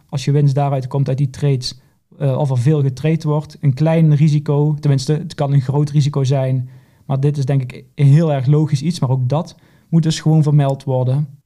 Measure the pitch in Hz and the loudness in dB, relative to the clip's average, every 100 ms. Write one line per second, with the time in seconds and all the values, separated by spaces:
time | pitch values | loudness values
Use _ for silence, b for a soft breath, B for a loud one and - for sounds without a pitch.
0 | _ 143 - 147 143 139 143 139 127 139 | _ -6 -2 2 2 2 -2 -4 -4 -4
1 | 139 131 143 - 147 131 - - b b | -2 -2 -4 -2 -2 -2 -4 -12 b b
2 | _ - 139 127 143 127 123 156 135 127 | _ -6 -4 -2 -2 0 2 2 0 -2
3 | 156 160 151 151 151 - 139 123 160 165 | -2 -2 -2 -4 -6 -4 -2 0 0 2
4 | 160 143 156 147 151 143 151 147 147 135 | 4 4 4 2 0 0 0 0 0 0
5 | 135 151 160 - 143 143 131 143 147 147 | 0 -4 -4 -6 0 0 0 0 0 0
6 | 143 143 131 139 131 131 127 B B B | 0 0 0 0 0 -2 -4 B B B
7 | - 135 147 147 131 139 123 - - - | -6 -2 0 -2 -2 -2 -4 -10 -14 0
8 | 139 151 160 139 127 151 151 143 156 - | 4 4 4 0 2 2 2 -2 -2 -4
9 | 127 131 127 143 175 - b b b 165 | -2 -2 -2 -4 -4 -14 b b b 0
10 | 156 160 156 156 151 147 139 139 135 127 | 0 -2 0 2 4 2 0 -2 -4 -2
11 | 123 139 151 - | 0 -2 -4 -10